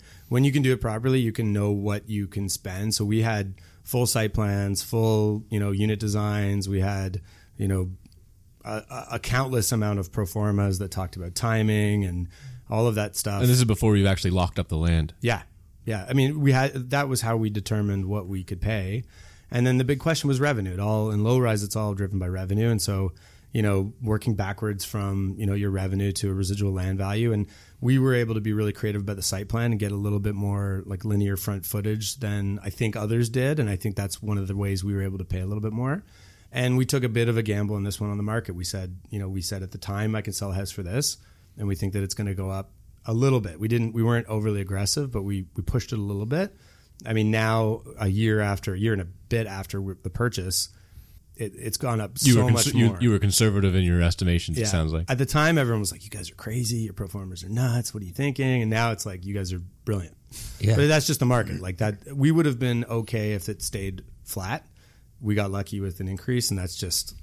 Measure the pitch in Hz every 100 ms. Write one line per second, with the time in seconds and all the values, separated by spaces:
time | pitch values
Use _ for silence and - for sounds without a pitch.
0 | - - - 123 139 139 131 127 120 110
1 | 127 131 117 107 110 101 104 104 101 104
2 | - 104 98 101 98 - 98 92 107 -
3 | 104 110 113 107 98 92 - - - 123
4 | 123 117 107 - 104 101 98 98 - 113
5 | 113 107 107 107 110 107 101 98 107 104
6 | 107 104 104 104 101 101 98 98 95 98
7 | 95 92 - - - - 101 95 92 92
8 | - - - - - _ 110 107 - 127
9 | - 117 - 127 135 127 101 117 104 101
10 | 90 - 95 107 104 101 101 95 98 -
11 | 90 92 87 - 117 110 107 107 104 104
12 | 95 90 87 - 135 123 - 110 120 107
13 | 104 - 107 101 123 123 117 104 110 101
14 | 98 95 95 92 90 - 87 80 85 82
15 | 78 - 117 107 - - - - 117 107
16 | 98 135 135 151 139 131 135 135 127 143
17 | 139 127 117 113 110 104 - 107 104 98
18 | 95 104 92 95 90 90 107 110 92 110
19 | - - - - - 127 127 127 127 139
20 | 165 156 143 131 147 120 95 90 104 110
21 | 107 104 107 127 120 107 101 107 107 98
22 | 98 98 90 92 92 101 117 110 - 98
23 | 95 - - - - 117 104 98 98 -
24 | 113 107 - 101 98 98 107 101 - 107
25 | 101 98 95 98 104 101 101 95 95 98
26 | 101 95 101 95 95 101 101 95 92 95
27 | 95 104 117 104 101 - - - 120 131
28 | 131 123 113 110 107 107 104 101 107 104
29 | 101 98 - 95 104 113 117 107 101 101
30 | 104 101 104 101 101 101 98 95 95 95
31 | 110 104 101 98 - 98 87 107 104 107
32 | 104 - 107 104 98 104 104 - 113 107
33 | 107 117 117 123 131 151 107 95 110 95
34 | 98 - 107 104 95 98 101 95 98 98
35 | 98 95 92 92 95 104 107 110 131 170
36 | - - - - - 127 127 127 127 139
37 | 123 110 117 117 107 101 104 104 101 -
38 | 104 101 104 113 113 87 87 98 92 90
39 | - 104 95 95 90 98 92 92 - 101
40 | 110 107 104 - 101 95 98 - 87 117
41 | 147 - - - - - 101 95 98 98
42 | 95 - 101 95 95 95 98 - - -
43 | - 113 135 131 98 80 110 117 113 113
44 | 113 117 117 110 107 101 95 98 101 -
45 | 139 117 98 101 92 - 95 123 - 110
46 | 101 101 107 151 196 - - - _ -
47 | - 110 107 110 110 113 110 113 - -
48 | 101 98 110 107 104 98 - 92 110 101
49 | 87 - - 117 107 95 95 98 98 92
50 | 90 - 120 - 92 - - - - -
51 | - - - - 107 - 120 - 131 113
52 | 101 127 135 117 120 117 113 117 117 95
53 | 120 101 101 - 113 101 95 92 87 87
54 | 85 - 90 87 - 82 107 85 80 80
55 | 85 127 135 151 156 160 123 110 98 -
56 | - 101 87 - 110 120 113 117 110 95
57 | 98 98 95 87 87 113 127 120 113 107
58 | 92 82 143 131 131 127 110 110 117 110
59 | 107 92 95 101 90 90 90 - - 101
60 | 85 - - - - - 104 113 147 156
61 | 143 139 123 123 101 90 90 90 107 101
62 | - 139 143 160 151 120 127 120 113 117
63 | 107 113 107 101 - 104 - 104 98 95
64 | - - - - 92 143 - - - -
65 | - - 107 104 101 98 98 101 98 92
66 | 95 95 - 123 117 98 90 - 87 -
67 | - -